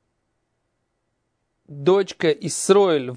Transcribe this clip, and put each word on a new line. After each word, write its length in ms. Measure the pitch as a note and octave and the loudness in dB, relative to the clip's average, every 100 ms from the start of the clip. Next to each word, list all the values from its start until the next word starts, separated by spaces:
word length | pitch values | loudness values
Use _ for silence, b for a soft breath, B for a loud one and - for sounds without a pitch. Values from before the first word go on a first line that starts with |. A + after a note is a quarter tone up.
| _ _ _ _ _ _ _ _ _ _ _ _ _ _ _ _ - | _ _ _ _ _ _ _ _ _ _ _ _ _ _ _ _ -20
дочка 640 | C#3+ C#3+ G3 F#3+ - E3 | -6 0 0 0 -4 -2
Исроэль 840 | D3+ - - - G3 F#3+ D3+ B2 | -2 -4 -4 2 4 4 2 -2